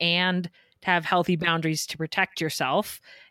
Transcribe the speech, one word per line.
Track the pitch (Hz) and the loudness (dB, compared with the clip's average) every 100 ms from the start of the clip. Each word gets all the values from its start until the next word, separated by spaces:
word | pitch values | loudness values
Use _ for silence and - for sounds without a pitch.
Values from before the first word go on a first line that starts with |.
and | 170 175 185 180 175 _ _ _ | 0 2 2 0 -4 _ _ _
to | - | 0
have | 180 160 | 0 2
healthy | 180 175 170 | 2 2 2
boundaries | 170 165 160 156 - | 2 2 0 -2 -4
to | 151 | -6
protect | 160 - 185 - | -4 -2 -2 -2
yourself | 160 - 135 165 214 - - - - | -4 -2 0 0 -2 -8 -18 -20 -10